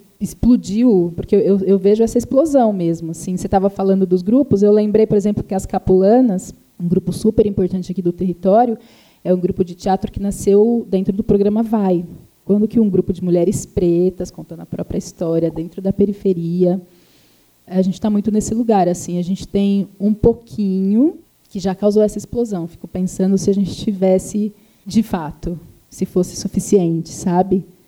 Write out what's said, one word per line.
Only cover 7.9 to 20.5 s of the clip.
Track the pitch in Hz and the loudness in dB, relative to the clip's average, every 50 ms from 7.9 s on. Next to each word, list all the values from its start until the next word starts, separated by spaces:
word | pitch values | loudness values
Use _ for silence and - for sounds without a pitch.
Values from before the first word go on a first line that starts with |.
aqui | 180 - | -6 -4
do | 175 175 175 | -4 -4 -2
território, | 175 185 185 170 170 180 190 190 226 247 247 226 220 - - _ _ _ _ _ _ - | -2 -4 -4 -4 -2 0 2 4 4 4 2 -2 -6 -10 -20 _ _ _ _ _ _ -2
é | 180 180 | -2 0
um | 180 | 0
grupo | 175 180 185 - 185 | 0 -2 -2 -2 -4
de | 175 175 | -6 -6
teatro | - - 196 190 190 - 208 | -8 -2 -2 -2 -2 -2 -6
que | - - | -8 -6
nasceu | 196 202 190 - - 202 196 202 214 233 240 233 226 - | -6 -6 -6 -2 0 2 4 4 4 4 2 -2 -2 -2
dentro | 190 190 190 - 190 | -2 -2 -2 -2 -2
do | 196 220 | -2 0
programa | - 208 202 202 208 208 220 233 | 0 2 2 2 0 0 0 -2
Vai. | 220 226 220 202 190 180 170 175 165 - - - _ _ _ _ | 0 0 0 2 2 0 0 -2 -6 -14 -18 -20 _ _ _ _
Quando | - 196 208 214 | 0 0 2 2
que | 220 - 240 | 0 2 2
um | 220 208 | 2 2
grupo | 180 185 - - 185 | 2 0 0 -2 -4
de | 170 180 | -4 -2
mulheres | 180 175 175 170 180 - - - | 0 0 2 2 0 -2 -4 -6
pretas, | - - 208 185 175 170 170 180 185 180 - 180 180 | -6 -2 0 0 2 2 2 0 0 -2 -4 -10 -12
contando | - - 160 - 170 160 | -12 -16 -16 -16 -16 -16
a | 170 | -12
própria | - - - 180 - - | -10 -8 -8 -8 -6 -8
história, | 175 - - - - 180 165 165 165 165 165 | -8 -8 -10 -10 -8 -4 -2 -2 0 -2 -2
dentro | 160 160 160 165 - - | -4 -6 -10 -10 -10 -6
da | 185 190 190 | -4 -2 0
periferia, | - 202 202 196 - - 196 185 170 170 165 170 180 185 180 180 185 180 _ _ _ _ _ _ _ _ _ _ _ _ _ _ _ _ | 0 0 0 -2 -2 -2 -2 -2 -2 -2 -4 0 0 2 2 0 -2 -6 _ _ _ _ _ _ _ _ _ _ _ _ _ _ _ _
a | - 180 190 | -6 -2 -2
gente | 190 196 180 - | 0 0 -2 -2
tá | - 214 | -2 -2
muito | 208 208 208 220 | 0 0 0 0
nesse | 202 214 208 - 220 | -2 -2 -2 -2 -2
lugar, | 226 247 226 220 196 180 175 | -2 0 2 2 2 2 2
assim, | 175 175 - - 170 | 0 -4 -6 -6 -6
a | 175 | -4
gente | 175 165 196 - - | -4 -4 -4 -6 -6
tem | - - 196 202 202 196 196 185 - _ | -4 -2 0 0 2 0 0 -2 -4 _
um | - 196 208 214 | -4 -2 -2 0
pouquinho | 214 - 233 233 233 - - | 2 2 2 2 0 -6 -14